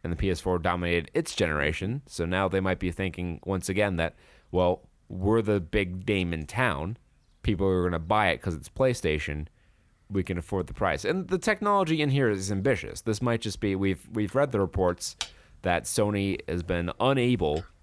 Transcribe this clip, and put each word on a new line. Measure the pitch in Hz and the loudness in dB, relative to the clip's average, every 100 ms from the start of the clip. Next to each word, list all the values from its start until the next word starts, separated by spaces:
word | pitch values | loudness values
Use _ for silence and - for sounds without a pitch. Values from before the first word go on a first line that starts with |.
and | 85 | -6
the | 85 | -2
P | 98 | 0
S | 85 | 0
four | 95 90 | 0 0
dominated | 85 87 87 87 82 | 0 0 2 0 0
its | 156 160 - | -4 -4 0
generation. | 87 76 73 87 95 135 - | 2 2 0 0 -4 -6 -8
So | - 85 | -4 -2
now | 92 95 | 0 2
they | 95 | 0
might | 95 92 | 0 0
be | 90 | -2
thinking | 87 95 85 90 82 | -2 -6 -4 -6 -6
once | - 95 - | -4 -4 -2
again | 95 104 87 | 0 0 0
that, | 82 - - - _ | -2 -4 -20 -20 _
"Well, | 90 90 90 - _ _ | 2 4 2 -6 _ _
we're | 92 98 113 | -2 2 2
the | 107 104 | 4 0
big | 80 107 92 92 95 | 2 0 0 -4 0
name | 101 90 | 0 0
in | 82 76 | -2 -4
town. | - 123 73 85 117 _ _ _ _ | 0 0 0 -6 -8 _ _ _ _
People | - 92 95 | -2 2 2
are | 92 | 2
gonna | 90 85 | 2 -2
buy | 82 107 98 | 0 2 2
it | 76 | 0
'cause | - | -2
it's | 80 - | -6 -8
PlayStation. | - 131 120 82 78 - 76 76 _ _ _ _ _ _ | 0 0 2 0 -2 -2 -6 -8 _ _ _ _ _ _
We | 98 | -4
can | 90 87 | -2 -4
afford | - 98 87 | -2 -4 -4
the | |
price." | - 95 76 | -2 0 0
And | - 185 180 | 0 -2 -2
the | 180 | -2
technology | 220 208 208 202 175 160 | 0 0 2 2 2 2
in | 147 | 2
here | 139 120 | 4 2
is | 101 95 | 2 -2
ambitious. | 98 120 117 - - | 0 2 0 -4 -8
This | - 104 | -4 -2
might | 123 117 | 0 -2
just | 107 - | -4 -2
be, | 104 95 | -2 2
we've, | 98 92 - | 0 0 -4
we've | 110 104 | -4 0
read | 127 143 | 0 2
the | 113 | 2
reports | 92 101 90 90 - - - - - - | 0 2 2 0 -8 -8 -12 -12 -20 -6
that | 92 85 | 0 0
Sony | - - 104 104 98 95 - | 0 0 2 2 0 -2 -2
has | 87 | -4
been | 85 87 87 - | -2 -2 -2 0
unable | 123 135 120 120 78 76 - _ | 2 4 4 4 2 0 -4 _